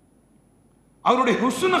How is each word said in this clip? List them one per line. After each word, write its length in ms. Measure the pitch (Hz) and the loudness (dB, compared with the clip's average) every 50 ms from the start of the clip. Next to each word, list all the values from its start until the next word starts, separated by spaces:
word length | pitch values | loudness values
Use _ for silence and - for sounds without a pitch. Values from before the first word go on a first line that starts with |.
| _ _ _ _ _ _ _ _ _ _ _ _ _ _ _ _ _ _ _ _ | _ _ _ _ _ _ _ _ _ _ _ _ _ _ _ _ _ _ _ _
அவருடைய 380 | - 180 247 254 254 240 185 - | -2 0 0 2 2 0 0 0
ஹுஸ்னு 400 | 220 262 - - 370 370 370 320 | 0 -2 -2 -2 -2 0 0 0